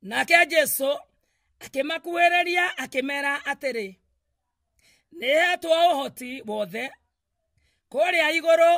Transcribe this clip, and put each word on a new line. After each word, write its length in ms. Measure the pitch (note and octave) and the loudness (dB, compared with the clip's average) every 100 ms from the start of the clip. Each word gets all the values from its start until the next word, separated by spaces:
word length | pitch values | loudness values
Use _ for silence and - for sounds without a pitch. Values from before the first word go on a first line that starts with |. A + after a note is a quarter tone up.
"Nake 320 | F#3+ A#3+ C4 | -8 -6 2
Jesũ 640 | E4+ F4 E4 C#4+ - C4+ C#4+ - _ _ _ _ _ | 4 4 2 0 -2 -4 -4 -8 _ _ _ _ _
akĩmakuhĩrĩria, 1040 | - C4+ C#4+ E4 D#4+ E4+ F4 F4 F4 F4 F4+ - | -12 -6 -6 -6 -6 2 2 2 0 -2 -2 -4
akĩmeera 580 | C4 C4+ C4 C#4+ C#4 C#4+ C#4+ | -8 -6 -4 -4 -4 -4 -6
atĩrĩ, 440 | C#4 C#4 A#3 G3 F#3+ _ _ _ _ _ _ _ _ _ _ _ | -6 -6 -6 -10 -14 _ _ _ _ _ _ _ _ _ _ _
'Nĩhetwo 640 | E4 B3 D4+ F4 F4 E4+ E4 F4 | -10 0 2 2 0 0 4 4
ũhoti 520 | D4 C4+ - B3 C4 A3 | 2 -4 -8 -14 -12 -10
wothe 440 | G#3+ G3+ G3+ C4 - _ _ _ _ _ _ _ _ _ | -8 -6 -8 -10 -12 _ _ _ _ _ _ _ _ _
kũrĩa 360 | B3 E4+ F4 D4+ E4 | -2 0 2 2 0
igũrũ 340 | D#4+ E4 E4 | 2 6 6